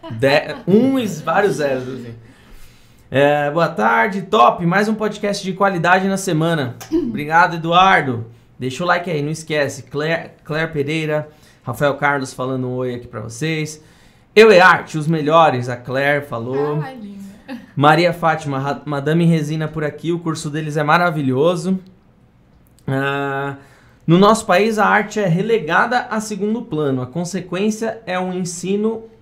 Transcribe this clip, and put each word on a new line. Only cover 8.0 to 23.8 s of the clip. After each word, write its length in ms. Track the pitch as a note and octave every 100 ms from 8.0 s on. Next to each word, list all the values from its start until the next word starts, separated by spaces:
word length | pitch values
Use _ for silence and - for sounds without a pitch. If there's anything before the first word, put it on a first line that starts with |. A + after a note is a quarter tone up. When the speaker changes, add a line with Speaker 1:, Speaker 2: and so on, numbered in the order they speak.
| C#3 A2+ A2+ - _ _
Speaker 1:
Deixa 260 | B2+ C3
o 20 | F3
like 240 | F3 F3+
aí, 100 | D#3
não 80 | C#3+
esquece. 500 | D#3 - D3+ C#3 -
Claire, 460 | - C#3+ D3+ E3 - -
Claire 260 | - D#3 D#3+
Pereira, 560 | D#3 C#3 D#3+ D#3 D3+ D3+ _ _ _
Rafael 300 | - A2+ D3 C3
Carlos 360 | C#3+ C#3+ C3
falando 360 | - C3 C3 B2+
um 60 |
oi 200 | B2+ B2+
aqui 140 | A#2+ A#2+
pra 120 | A2+
vocês. 600 | A2+ A2+ D#3 D#3 D#3 - _ _ - _ _ -
"Eu 160 | A3
e 80 | F#3
Arte, 360 | F#3 E3 - D#3+
os 100 | D3+
melhores", 600 | E3 D3 E3 D#3 B2+ B2
a 80 | A#2+
Claire 480 | - C3 C#3 D3
falou. 560 | D3 A#2+ A#2 C3+ D3 D3+
Speaker 2:
Ai, 120 | C4 C4
linda. 240 | G#3 G3+ G3 - - C4 -
Speaker 1:
Maria 380 | - D3 D#3 F3
Fátima, 460 | E3 E3 D#3 D3+ C3+
"Ra-, 220 | C#3 C#3+
Madame 400 | - C#3+ C#3 D#3+
Resina 420 | E3+ E3 D3+ D#3 D#3
por 160 | D#3
aqui, 280 | D3+ - D#3
o 80 | E3+
curso 280 | E3 D#3 D3+
deles 280 | D3 D#3 D3
é 60 |
maravilhoso." 960 | D3 E3+ F3 D#3 C3+ B2+ D#3+ F#3 E3+ F#3+ - _ _ _ _ _ _ _ _ _ -
Ah, 680 | C3+ C#3 C#3 C#3 C#3 C#3 C#3 - -